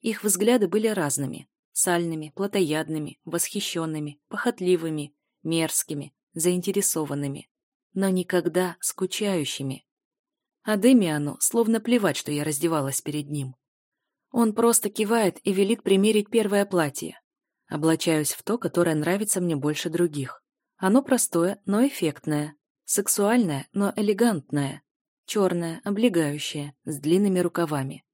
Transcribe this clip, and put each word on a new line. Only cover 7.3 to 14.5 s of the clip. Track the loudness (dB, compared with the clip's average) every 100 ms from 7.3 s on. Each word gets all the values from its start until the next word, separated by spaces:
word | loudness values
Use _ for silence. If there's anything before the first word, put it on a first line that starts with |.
| -8 -16 _ _ _ _
но | -2 0
никогда | 0 0 0 0 0 -2 -4
скучающими. | -10 -6 -6 -4 -2 -2 -4 -6 -6 -8 _ _ _ _ _ _ _ _
А | -4 4
Дэмиану | 6 6 6 0 -2 -2
словно | -2 2 2 2
плевать, | 2 2 2 -2
что | -4
я | -4
раздевалась | -2 -2 0 0 0 -4
перед | -6 -6 -6
ним. | -6 -6 -10 _ _ _ _ _ _ _
Он | 0 0